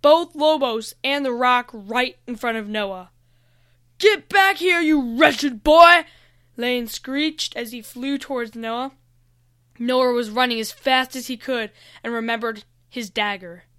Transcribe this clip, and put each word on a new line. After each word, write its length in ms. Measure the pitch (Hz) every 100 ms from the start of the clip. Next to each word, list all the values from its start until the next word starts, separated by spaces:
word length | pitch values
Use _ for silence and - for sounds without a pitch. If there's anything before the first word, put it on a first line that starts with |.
both 340 | 285 320 339 311
Lobos 600 | 302 311 262 226 220 -
and 220 | 262 285 269
the 80 |
rock 360 | 240 247 247 240
right 440 | 226 196 226 254 - -
in 120 | 226
front 200 | 240 226
of 120 | 208
Noah. 420 | 214 202 185 185 _ _ _ _ _ _ _ _ _
"Get 300 | 403 392 -
back 280 | 392 381 392
here, 220 | 359 349
you 380 | 311 302 247 233
wretched 460 | 302 269 285 226
boy!" 420 | - 320 339 349 320 _ _ _ _ -
Lane 320 | 240 247 226
screeched 720 | - - 269 311 311 - -
as 160 | 233
he 80 | 240
flew 360 | 214 240 269 277
towards 380 | - 262 233 226
Noah. 380 | 226 233 269 _ _ _ _ _ _ _ _ _
Noah 340 | 240 254 254
was 160 | 240 226
running 300 | 214 254 226
as 120 | 220
fast 440 | - 269 262 262 262
as 100 | 240
he 80 | 247
could 340 | - 247 214 _ - -
and 100 | -
remembered 520 | 233 226 233 226 226 - _ _
his 220 | 254 208
dagger. 560 | 220 208 202 180 175 _